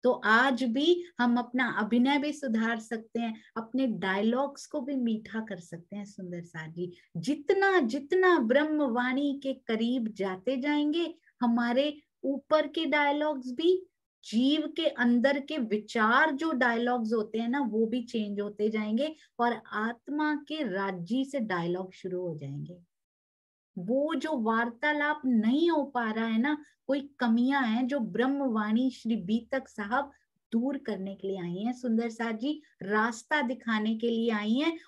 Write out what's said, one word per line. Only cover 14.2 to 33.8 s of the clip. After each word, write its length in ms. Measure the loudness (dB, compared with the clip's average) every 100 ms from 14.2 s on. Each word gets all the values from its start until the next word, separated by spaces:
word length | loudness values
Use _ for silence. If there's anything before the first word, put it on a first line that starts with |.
जीव 440 | -4 2 2 2 -2
के 180 | -2 -2
अंदर 540 | 2 2 4 4 0
के 180 | -2 -4
विचार 720 | -2 -2 -2 2 4 6 4
जो 200 | 2 -2
dialogues 640 | 2 2 2 0 0 0
होते 260 | 0 0 -2
हैं 80 | -2
ना, 100 | 0
वो 260 | 0 0 0
भी 160 | 0
change 360 | -4 -4 -4 -4
होते 300 | -6 -2 -2
जाएंगे 460 | 0 -2 0 -2 -4 _ _
और 220 | 0 0 -6
आत्मा 680 | -4 -4 -6 -8 -2 0 -2
के 280 | -4 -6
राज्य 600 | -4 -2 -4 -4 -4 -2
से 160 | -2 -4
dialogue 540 | -2 -2 -2 -4 -6
शुरू 280 | -10 -8 -6
हो 160 | -6 -8
जाएंगे। 400 | -8 -10 -12 -16 _ _ _ _ _ _ _ _ _ -10
वो 380 | -2 0 0 -2
जो 220 | -2 -2
वार्तालाप 840 | 0 0 -2 -2 -2 0 0 -2 2
नहीं 440 | 2 4 4 4
हो 120 | 2
पा 280 | 0 -2 -2
रहा 160 | -2 0
है 120 | 0
ना, 180 | 0 0 -6 _ -4
कोई 220 | -2 -2 _
कमियां 480 | 2 4 4 2 0
हैं 200 | 0 0
जो 120 | -2
ब्रह्मवाणी 920 | -4 0 0 0 -2 -2 0 0 0
श्री 260 | -2 -4 -4
बीतक 520 | 0 -2 -2 -6 -6
साहब 440 | -10 -2 -2 -2 -10 _ _ _
दूर 260 | -2 -2 -4
करने 360 | -6 -6 -8 -8
के 120 | -6
लिए 100 | -6
आई 200 | -6 -4
हैं 160 | -6
सुंदर 360 | -4 -2 0 -2
साथ 240 | -4 -6
जी, 280 | -4 -4 -6 -10 _
रास्ता 600 | -2 0 0 -2 -4 -2
दिखाने 540 | -2 -4 -2 -2